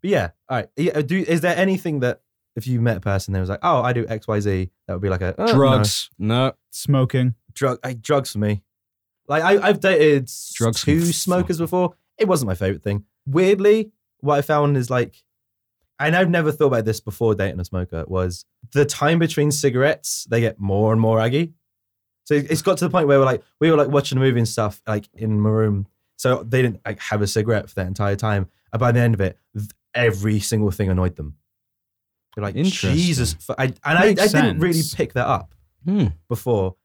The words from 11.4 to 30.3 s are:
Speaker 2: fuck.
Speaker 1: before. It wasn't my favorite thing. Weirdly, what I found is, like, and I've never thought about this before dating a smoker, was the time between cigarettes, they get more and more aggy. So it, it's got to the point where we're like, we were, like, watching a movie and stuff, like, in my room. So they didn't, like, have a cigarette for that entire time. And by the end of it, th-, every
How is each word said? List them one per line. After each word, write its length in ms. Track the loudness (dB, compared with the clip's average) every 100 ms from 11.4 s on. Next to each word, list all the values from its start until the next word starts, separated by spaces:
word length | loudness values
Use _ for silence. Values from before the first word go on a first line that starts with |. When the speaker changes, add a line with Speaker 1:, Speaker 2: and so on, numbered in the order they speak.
| 0 -2
Speaker 2:
fuck. 60 |
Speaker 1:
before. 300 | -2 0 -2 -4 _ _
It 100 | 0
wasn't 180 | 0 0
my 60 |
favorite 280 | -2 -2 -2
thing. 220 | -4 -4 -6 _ -4
Weirdly, 640 | 0 2 4 4 2 0 _ _ _
what 160 | 0 0
I 40 |
found 340 | 2 2 2 0
is, 120 | 0
like, 320 | -2 -2 _ _ _ _ _ _ _ _ _
and 160 | 0 2
I've 140 | 2
never 220 | 2 0
thought 140 | 2 2
about 160 | 2
this 160 | 0 -4
before 340 | -6 -2 0
dating 240 | 2 -2 -4
a 40 |
smoker, 400 | -6 -6 -6 -8 -4
was 380 | -2 -2 -6 -16 _ -4
the 120 | 0
time 340 | 0 2 0 2
between 320 | 0 0 0
cigarettes, 760 | 0 0 2 0 0 -6 -10 -2
they 100 | 0
get 180 | 0 -2
more 320 | -2 0 2
and 80 | 2
more 200 | 2 2
aggy. 320 | 0 0 -4 -8 _ _ _ _ _ _
So 100 | -2
it, 160 | -2 0
it's 120 | -2
got 160 | 0 0
to 60 |
the 60 | 0
point 180 | 0 4
where 100 | 4
we're 60 |
like, 180 | 4 0 _ _
we 100 | 2
were, 60 | 2
like, 120 | 2
watching 300 | 0 0 0
a 20 |
movie 180 | 2 2
and 100 | 0
stuff, 320 | -2 -4 -4 -6
like, 220 | -6 -6
in 260 | -8 -2 0
my 100 | 2
room. 360 | 2 2 0 -6 _ _ _
So 260 | -2 -2
they 180 | -2 0
didn't, 180 | 0 -2 -10
like, 140 | -12
have 220 | -4 -2
a 40 | 0
cigarette 420 | -2 0 -2 -2
for 60 | -8
that 100 | -6
entire 280 | -4 -4 -2
time. 320 | 0 -2 -2 _ _
And 80 | -2
by 120 | 0
the 80 | 2
end 140 | 2
of 60 | 2
it, 180 | -2 -4 _ -12
th-, 120 | -12 -14 _
every 460 | -2 0 0 0